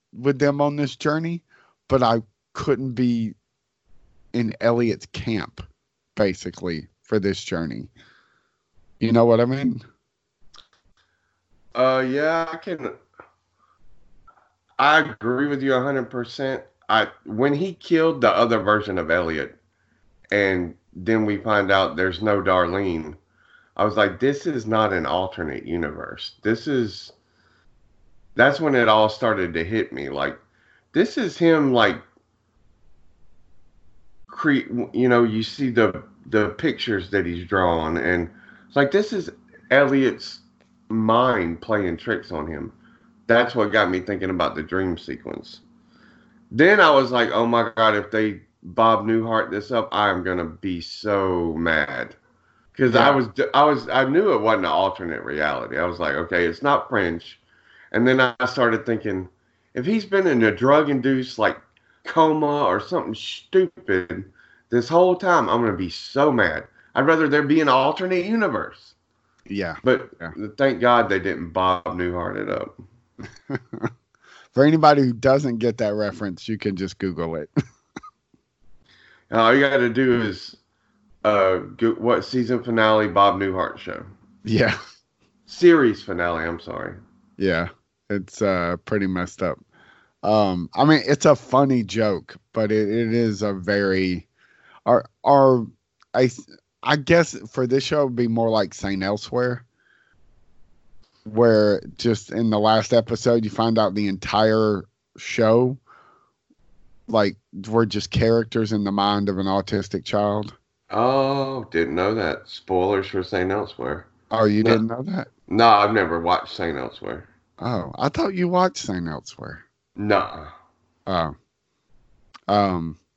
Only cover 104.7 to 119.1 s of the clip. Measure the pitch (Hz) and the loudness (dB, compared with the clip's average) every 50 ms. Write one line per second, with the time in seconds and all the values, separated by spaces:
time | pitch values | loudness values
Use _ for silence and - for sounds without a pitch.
104.7 | 104 95 - - _ _ _ _ _ - - - - - 113 110 110 120 127 127 | 0 -2 -4 -10 _ _ _ _ _ -18 -14 -8 -2 0 2 4 4 4 4 2
105.7 | 135 - _ _ - - _ _ _ _ _ _ _ _ _ _ _ _ _ _ | -2 -6 _ _ -20 -20 _ _ _ _ _ _ _ _ _ _ _ _ _ _
106.7 | _ _ - - - - _ - 110 110 104 101 - - _ _ - 101 98 104 | _ _ -20 -20 -20 -20 _ -2 2 2 2 2 0 -6 _ _ -18 -14 -8 -2
107.7 | 110 117 117 101 - 104 - - - - 120 113 117 117 113 113 - 117 110 104 | 0 2 2 2 0 -4 -6 -2 -2 0 2 4 2 2 0 0 -2 -4 -2 -2
108.7 | 113 107 101 98 101 101 101 101 104 101 101 101 95 95 95 98 95 98 95 - | -2 -2 -2 -2 0 0 0 2 2 0 0 -2 -2 -2 -2 0 0 -2 -2 -2
109.7 | 107 101 98 - - 90 - - - 104 104 104 101 107 104 104 - - _ _ | -4 -4 -4 -4 -6 -8 -6 -2 -2 0 0 0 -2 -4 -6 -8 -14 -20 _ _
110.7 | _ _ _ - 104 104 117 127 135 139 135 135 139 139 135 135 135 127 110 - | _ _ _ -8 -2 0 0 2 2 0 0 0 -2 -4 -4 -6 -6 -10 -10 -6
111.7 | - 82 82 67 73 85 92 101 110 113 95 80 - - - - - - - - | -2 -2 -2 -2 0 -2 -2 0 0 -2 -2 -4 -4 -6 -10 -16 -20 -16 -8 -4
112.7 | 95 90 92 95 101 95 95 - - 95 90 - - 92 90 95 98 107 101 - | -2 0 0 0 0 -2 -2 -4 -4 -6 -6 -4 -2 -2 -2 -2 -2 -4 -6 -8
113.7 | - - 60 65 76 87 - _ _ _ _ - 110 110 110 107 104 107 110 117 | -10 -10 -8 -8 -8 -8 -10 _ _ _ _ -6 0 2 2 4 4 4 4 4
114.7 | 113 110 110 113 117 123 131 - 180 185 - - _ _ _ - 87 110 117 117 | 2 2 0 -2 -6 -8 -8 -8 -8 -8 -8 -10 _ _ _ -4 2 4 6 8
115.7 | 107 101 104 107 110 107 92 82 85 85 85 87 90 - - - - - 92 82 | 8 6 6 4 2 2 0 0 -2 -2 0 0 0 0 -2 -6 -10 -6 -6 -4
116.7 | 76 67 64 60 - - 50 50 62 - - _ _ _ _ _ _ - - 120 | -4 -4 -8 -10 -10 -12 -12 -10 -10 -12 -12 _ _ _ _ _ _ -10 -8 -6
117.7 | 120 98 85 71 - - 123 147 - - 330 202 196 180 180 175 180 180 185 185 | -6 -6 -6 -8 -8 -4 -4 -4 -2 -2 -4 -2 -2 -2 -2 0 2 2 2 0
118.7 | - - - - 95 90 87 82 | 0 -4 -8 -8 -6 -6 -6 -6